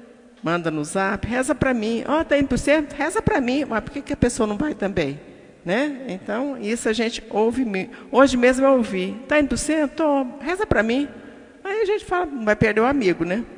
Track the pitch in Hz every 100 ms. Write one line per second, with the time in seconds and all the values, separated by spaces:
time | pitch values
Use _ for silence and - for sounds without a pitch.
0 | - - - - 160 175 165 156 147 190
1 | 190 202 208 247 262 277 269 240 214 226
2 | - 302 320 285 277 240 - 311 285 -
3 | 294 427 453 392 247 269 269 220 - 285
4 | - 285 240 - 214 208 302 - 196 185
5 | 139 147 - - - - 170 208 294 262
6 | 262 185 - 214 285 254 208 233 233 220
7 | 226 - - 208 220 240 247 190 - -
8 | - 220 277 254 247 254 269 262 214 190
9 | 185 208 269 302 277 240 - 311 294 -
10 | 311 277 254 277 277 370 427 - 220 254
11 | 285 - - - - - 381 427 403 415
12 | - 359 339 277 214 214 226 208 240 285
13 | 196 160 170 202 233